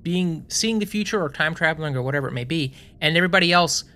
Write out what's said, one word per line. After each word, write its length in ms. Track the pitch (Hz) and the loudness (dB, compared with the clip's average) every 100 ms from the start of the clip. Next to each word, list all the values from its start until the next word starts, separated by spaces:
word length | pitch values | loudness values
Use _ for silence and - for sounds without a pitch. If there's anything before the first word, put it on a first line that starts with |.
being, 420 | 170 180 180 160 - | -4 -2 0 -4 -6
seeing 300 | - 226 220 | -2 0 0
the 80 | 208 | -2
future 360 | 208 214 208 | -4 -2 -2
or 60 | 151 | -2
time 260 | - 156 | -2 -2
traveling 400 | 165 160 156 151 | 0 0 0 -2
or 80 | 131 | -2
whatever 240 | 127 143 127 | -2 -2 -2
it 40 | |
may 120 | 123 | -4
be, 280 | 120 165 131 - - - | -2 -2 -2 -6 -20 -2
and 160 | 151 170 | 2 2
everybody 360 | 180 185 170 | 4 4 4
else 320 | 175 170 - - | 4 4 0 -6